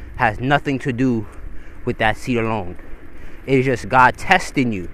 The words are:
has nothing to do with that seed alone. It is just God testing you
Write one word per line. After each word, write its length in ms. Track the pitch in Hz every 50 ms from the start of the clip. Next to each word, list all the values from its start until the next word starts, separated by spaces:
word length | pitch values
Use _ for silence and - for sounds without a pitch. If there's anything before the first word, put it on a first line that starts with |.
| - - -
has 240 | - 123 113 104 117
nothing 400 | 123 135 147 143 - 147 139 120
to 120 | - 147
do 360 | 120 113 131 131 120 110 104 - - - - - - - - - - - -
with 140 | 120 - -
that 180 | 110 107 107
seed 200 | - - 135 120
alone. 400 | 117 110 113 113 107 90 87 85 - - - - - - - - - - - - - -
It 140 | - 135 131
is 60 | 127
just 240 | 135 123 - - 101
God 280 | 127 127 127 123 -
testing 540 | - - - 190 185 - - - 147 127 120
you 180 | 107 92 85 80